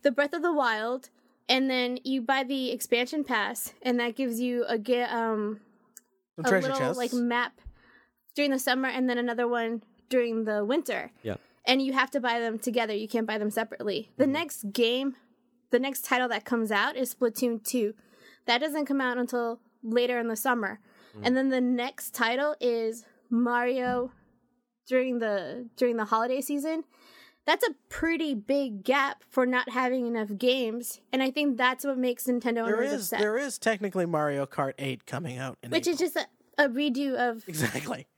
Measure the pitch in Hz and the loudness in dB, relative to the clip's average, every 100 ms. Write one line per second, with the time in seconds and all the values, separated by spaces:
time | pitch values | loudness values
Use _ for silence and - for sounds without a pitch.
0 | 294 254 285 339 339 302 254 214 226 254 | 2 2 0 2 0 2 2 2 -2 -4
1 | - _ _ _ _ 254 262 254 247 247 | -8 _ _ _ _ 2 4 2 0 -2
2 | 254 262 226 269 254 269 254 247 - 240 | -2 -2 2 0 2 -2 -2 -4 0 0
3 | 247 311 285 233 202 240 - - 254 247 | 2 -2 0 0 0 -4 -10 -6 0 2
4 | 240 233 262 226 247 240 240 233 214 240 | 0 0 -2 0 -2 0 0 0 2 0
5 | 240 233 226 220 208 214 _ _ _ - | 2 0 0 0 -2 -6 _ _ _ -20
6 | _ _ _ - 165 - 262 269 254 254 | _ _ _ -4 2 2 2 0 -2 -2
7 | 240 247 240 240 240 - - - _ - | -2 0 0 0 -2 -6 -20 -20 _ -20
8 | _ _ _ - 285 269 262 254 262 254 | _ _ _ 0 2 2 0 0 0 0
9 | 254 240 240 233 240 240 226 226 - _ | 0 0 0 0 0 0 -2 -4 -10 _
10 | _ 254 240 226 220 208 208 285 - 202 | _ 0 2 0 0 0 2 0 0 -6
11 | - _ 226 - _ _ - 262 269 262 | -6 _ -8 -8 _ _ 0 2 2 0
12 | 254 285 247 233 233 220 247 233 226 208 | 0 0 0 0 0 -2 -2 0 0 -2
13 | 214 233 226 214 208 220 226 - 214 175 | -2 -2 0 0 -2 -2 -4 -4 -4 -4
14 | 220 - 277 285 330 - 208 202 233 247 | -6 0 2 2 -4 -6 -6 2 2 2
15 | 277 254 _ _ _ _ _ 240 269 269 | -2 -4 _ _ _ _ _ 0 2 -4
16 | - 254 254 214 - 240 220 208 233 294 | 0 0 2 -2 -2 0 2 2 2 0
17 | 254 - 240 220 247 233 214 254 208 214 | -4 0 0 0 -2 -2 -2 0 0 -4
18 | _ _ - - - 240 302 294 285 277 | _ _ -20 -14 0 0 2 -2 0 0
19 | 254 247 240 247 233 240 _ _ 226 233 | 0 0 -2 -2 -2 -6 _ _ -2 0
20 | 240 247 233 220 269 240 196 208 _ - | 2 0 -2 -2 0 0 -2 -8 _ -20
21 | - 107 240 254 269 262 247 247 240 - | -20 -4 2 2 2 2 2 2 -2 -6
22 | - - 233 247 294 302 247 233 226 226 | -12 -2 0 2 0 0 0 0 -2 -4
23 | - _ _ 233 240 240 247 262 247 247 | -14 _ _ 2 2 2 2 0 0 0
24 | 254 - _ _ _ _ _ _ - 254 | -2 -8 _ _ _ _ _ _ 0 2
25 | 262 240 226 202 160 196 240 - 247 233 | 2 0 0 -2 -4 -8 -12 0 2 2
26 | 208 220 240 262 262 285 294 320 311 _ | 2 2 2 -2 -2 -2 -2 -4 -6 _
27 | - - - _ - 339 466 285 _ - | -20 -20 -20 _ 0 2 2 -2 _ -4
28 | 320 330 311 247 208 285 269 202 185 269 | 0 0 0 -2 0 0 0 -4 0 2
29 | 277 277 _ - 254 254 247 240 254 262 | 2 -2 _ 0 2 2 0 0 0 0
30 | 240 233 214 202 247 262 233 226 240 - | 0 -2 -4 0 2 2 0 -4 -8 -12
31 | _ 262 262 262 294 233 254 262 285 262 | _ 0 0 2 0 2 2 2 -2 0
32 | 254 247 - 247 240 233 226 220 262 285 | 0 -2 -2 0 0 0 0 0 0 -2
33 | 190 220 208 220 277 - - 214 202 185 | -2 0 0 0 -2 -2 -2 0 -2 0
34 | 170 160 151 143 139 - 139 - 139 127 | 0 2 2 0 -2 -2 -2 -2 -6 -6
35 | - 127 - 127 131 - - 330 294 302 | -6 -6 -6 -6 -8 -8 -2 -2 0 0
36 | 339 330 - _ _ - 285 240 294 254 | 0 -2 -6 _ _ 0 2 2 -2 0
37 | 285 247 247 226 - 156 120 - 151 247 | -2 0 -2 -2 -8 -2 0 -2 -6 -8
38 | - | -10